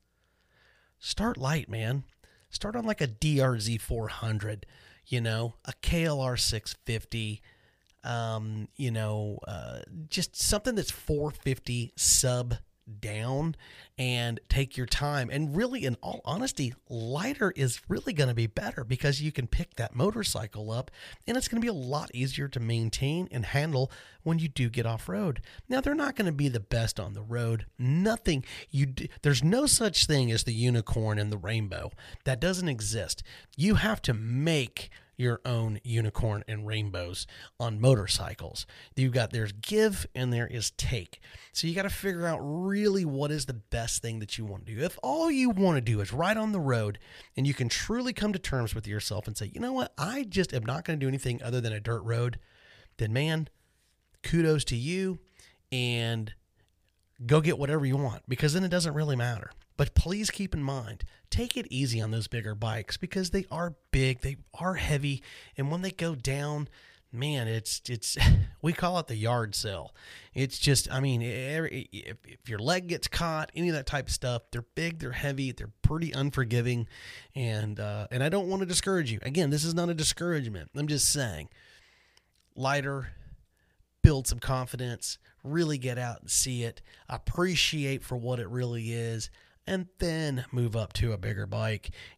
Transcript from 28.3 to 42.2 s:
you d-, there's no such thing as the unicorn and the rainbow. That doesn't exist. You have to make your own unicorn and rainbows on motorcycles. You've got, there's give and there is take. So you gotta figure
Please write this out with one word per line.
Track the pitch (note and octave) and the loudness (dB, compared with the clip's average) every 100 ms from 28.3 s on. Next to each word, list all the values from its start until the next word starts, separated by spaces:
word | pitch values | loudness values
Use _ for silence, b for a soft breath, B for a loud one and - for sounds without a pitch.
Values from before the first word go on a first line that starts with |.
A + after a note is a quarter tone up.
| C#3+ - B B | 0 -2 B B
you | C#3 C#3 | 0 0
d-, | C3 - B | -2 -8 B
there's | D3 B2 | 4 6
no | D#3 A#3+ D4 | 6 6 6
such | - A3 - - | 6 4 4 4
thing | C#3+ A#2+ | 6 4
as | A2+ - | 2 2
the | |
unicorn | A2 B2 A#2+ - A2+ A2 G#2+ | 2 4 4 2 2 2 2
and | G#2 | 0
the | G#2 | -2
rainbow. | F#2+ A2+ G2+ F2 - - B B | -2 -2 -2 -4 -8 -12 B B
That | - A#2+ | -2 0
doesn't | E3+ F#3 F3+ | 0 2 0
exist. | B2 G#2 A2 F2 - - B B - | 0 -2 -2 -4 -6 -8 B B 0
You | F#3 F3+ | 4 6
have | G3+ G#3 | 4 2
to | - | 0
make | A2 A2 B2 D#3+ D#3 A#2+ - - B B - | 0 0 2 2 2 0 -6 -12 B B -2
your | B2 A#2 | 0 0
own | B2+ A#2 A2+ G#2 | -2 0 0 -2
unicorn | B2 A2+ A2 - A#2 G#2 - | -2 0 0 0 0 0 -4
and | G#2+ G#2+ | -6 -2
rainbows | G#2+ G#2 F#2 F2 F2+ - B B - | -2 -2 -4 -6 -8 -10 B B -6
on | A#2+ G#2+ | -4 4
motorcycles. | B2+ A#2+ F2+ - E2 - - - - B B - | 6 6 4 -2 -2 -8 -10 -10 -12 B B 0
You've | C3 | 2
got, | B2 A2+ | 2 0
there's | A#2+ G#2+ | 0 -4
give | G2+ - G#3 A3 F#3+ - - | -4 0 4 4 2 -6 -2
and | B2+ | 0
there | A#2+ A#2+ | 0 -2
is | A#2+ - | -2 -4
take. | - - A#2+ E2+ - B B B | -2 -2 -2 -6 -18 B B B
So | - D#3+ | -4 -2
you | F3 | -2
gotta | F#3+ | -2
figure | - G3 E3+ | -2 -4 0